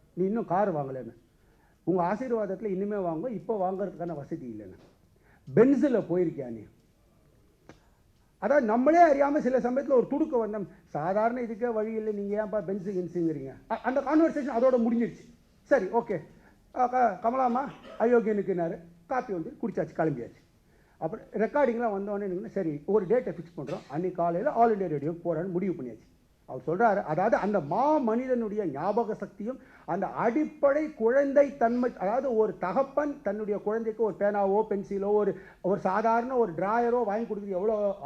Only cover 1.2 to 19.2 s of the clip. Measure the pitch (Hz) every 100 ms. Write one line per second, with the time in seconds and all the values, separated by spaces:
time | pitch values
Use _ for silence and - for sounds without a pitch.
1.2 | _ _ _ _ _ _ - 185 170 202
2.2 | 262 233 202 185 220 185 208 208 180 160
3.2 | 247 196 - 220 185 190 202 147 170 151
4.2 | 139 165 123 107 98 90 - _ _ _
5.2 | _ _ - 139 247 269 277 226 160 175
6.2 | 170 143 127 113 - _ _ _ _ _
7.2 | _ _ _ _ - - _ _ _ _
8.2 | _ - 214 285 226 233 269 339 330 277
9.2 | 285 294 240 254 240 254 277 262 - 285
10.2 | 311 254 214 214 175 - _ 151 160 202
11.2 | 226 254 233 214 240 220 220 220 214 208
12.2 | 202 208 214 214 175 202 180 185 175 175
13.2 | 165 147 135 - - 220 220 262 262 311
14.2 | 320 294 269 233 262 247 226 233 214 -
15.2 | - - _ _ - 277 185 226 226 180
16.2 | - - - _ _ - 247 254 240 185
17.2 | 226 262 254 240 269 - - - 233 240
18.2 | 214 202 190 175 170 - - - - 262